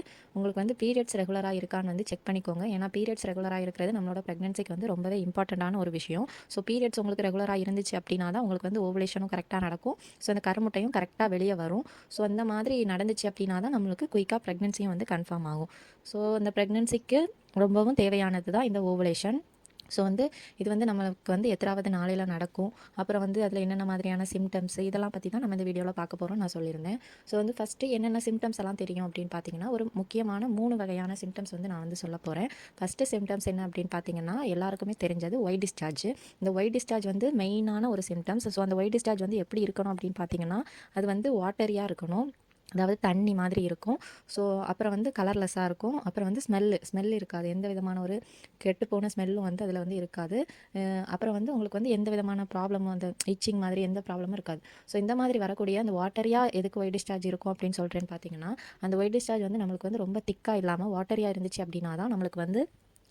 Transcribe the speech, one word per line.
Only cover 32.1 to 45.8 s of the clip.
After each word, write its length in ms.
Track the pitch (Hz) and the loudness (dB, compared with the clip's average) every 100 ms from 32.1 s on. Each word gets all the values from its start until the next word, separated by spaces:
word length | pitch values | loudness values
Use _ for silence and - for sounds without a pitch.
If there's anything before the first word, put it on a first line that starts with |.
| 165 | -6
போறேன். 280 | - 156 240 - - | -4 -2 -4 -6 -18
ஃபர்ஸ்ட் 300 | - 185 - 269 | -6 -6 0 0
சிம்டம்ஸ் 420 | 214 202 202 202 | 0 -2 -2 -2
என்ன 140 | 185 | -2
அப்படின்னு 280 | 185 175 175 | -4 -4 -4
பார்த்தீங்கன்னா, 440 | 175 170 170 165 214 269 | -4 -4 -4 -2 -2 -2
எல்லாருக்குமே 480 | 175 190 190 196 214 | 0 -2 -2 -4 -2
தெரிஞ்சது 400 | 175 175 170 240 | -2 0 -2 0
ஒயிட் 220 | 196 190 | 2 2
டிஸ்சார்ஜ். 420 | 190 - 156 151 202 262 - - | 0 -2 -4 -2 -4 -6 -10 -4
இந்த 160 | 190 | 0
ஒயிட் 240 | 185 208 240 | 2 2 0
டிஸ்சார்ஜ் 320 | 240 226 202 | 0 -2 0
வந்து 220 | 196 247 277 | 0 2 2
மெயினான 540 | 190 208 220 208 240 | 2 2 0 2 0
ஒரு 140 | 202 190 | 0 -2
சிம்டம்ஸ். 420 | 175 165 214 220 | -4 -2 -2 -2
So, 140 | 196 | 0
அந்த 160 | 190 190 | 2 4
ஒயிட் 180 | 196 233 | 4 2
டிஸ்சார்ஜ் 280 | 226 208 | 2 0
வந்து 160 | 190 214 | 0 0
எப்படி 240 | 175 214 | 0 0
இருக்கணும் 300 | 202 196 196 | 0 0 -2
அப்படின்னு 240 | 185 185 190 | -2 -4 -4
பார்த்தீங்கன்னா, 420 | 175 175 170 190 - - - | -4 -2 0 -2 -4 -10 -8
அது 180 | - 202 | -2 0
வந்து 240 | 196 247 240 | 0 2 2
வாட்டரியா 500 | 185 202 220 202 202 | 0 0 0 0 -2
இருக்கணும், 440 | 170 165 180 277 - _ _ - | -4 -2 0 -2 -4 _ _ -6
அதாவது 260 | 185 185 208 | 2 4 4
தண்ணி 320 | 196 180 208 | 4 4 4
மாதிரி 280 | 196 180 190 | 4 2 2
இருக்கும். 320 | 175 170 208 262 - - _ | 0 -2 0 -2 -2 -20 _
So, 140 | - 202 190 | 0 2 2
அப்புறம் 300 | 190 185 214 | 0 0 0
வந்து 160 | 202 233 | 2 0
கலர்லெஸ்ஸா 520 | - 190 202 185 - | 2 2 2 0 0
இருக்கும். 320 | 180 175 | 0 0